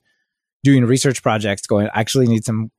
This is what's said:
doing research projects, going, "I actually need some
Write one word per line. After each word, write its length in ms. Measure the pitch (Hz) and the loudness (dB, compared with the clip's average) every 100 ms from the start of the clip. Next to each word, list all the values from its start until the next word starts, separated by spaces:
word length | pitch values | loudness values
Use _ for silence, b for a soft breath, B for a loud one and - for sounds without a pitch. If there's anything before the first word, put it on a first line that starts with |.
| _ _ _ _ _ _ | _ _ _ _ _ _
doing 220 | 135 135 117 | 2 4 4
research 360 | 131 143 123 | 2 0 -2
projects, 460 | 127 110 104 101 - | -2 -2 -2 -4 -2
going, 200 | 104 104 | -2 0
"I 60 | 107 | -2
actually 280 | 113 139 123 | -2 0 2
need 160 | 113 | 0
some 280 | 107 110 110 | -2 -4 -6